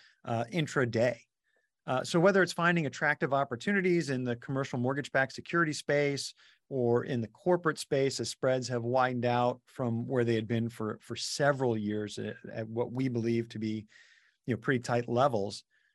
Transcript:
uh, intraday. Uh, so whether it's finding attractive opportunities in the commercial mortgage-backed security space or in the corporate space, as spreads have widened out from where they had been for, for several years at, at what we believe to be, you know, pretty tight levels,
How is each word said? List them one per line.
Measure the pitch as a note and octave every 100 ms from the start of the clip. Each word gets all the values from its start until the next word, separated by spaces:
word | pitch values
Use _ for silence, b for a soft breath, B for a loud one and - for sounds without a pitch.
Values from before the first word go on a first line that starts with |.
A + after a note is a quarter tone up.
| b b -
uh, | A2+ -
intraday. | F3 D3+ D3 B2 A2 B2 - _ _ _ _ _ _ -
Uh, | B2+
so | - F3
whether | F3+ G3
it's | F3
finding | - E3+ E3+ C#3+
attractive | - D3+ D3 D3
opportunities | C#3 C#3 A#2+ - G3+ F#3 E3+ C#3+
in | C3 B2
the | A#2+
commercial | - C3+ C3+ C3
mortgage-backed | B2 C#3 - C#3 C3+
security | - - E3+ D#3+
space | C#3 - D3 C#3+ C#3 - - b b -
or | C#3 A#2+ A#2+ -
in | B2
the | A2
corporate | - F#3 F3 E3+ C#3+
space, | - C#3 C3+ B2
as | A2+
spreads | - C3+ C3 B2
have | B2
widened | A#2 B2+ B2+ B2
out | A#2+ A#2+ B2 B2 _
from | - B2 A#2 B2
where | C3 A#2
they | A2+
had | A2
been | A#2 A#2
for, | A#2 A2 -
for | - A#2
several | - - C#3+ C3+ B2+ A2
years | G#2 G#2+ G#2 -
at, | G#2+ - -
at | A2 A2
what | A2+ A#2+
we | B2 C3
believe | A#2+ A2+ A#2 A#2
to | A2
be, | A2 A2 G#2 b b b b b -
you |
know, | G#2+
pretty | - B2+
tight | A#2+ A#2+ A#2+
levels, | A#2+ C#3 A#2 G2 - - _ _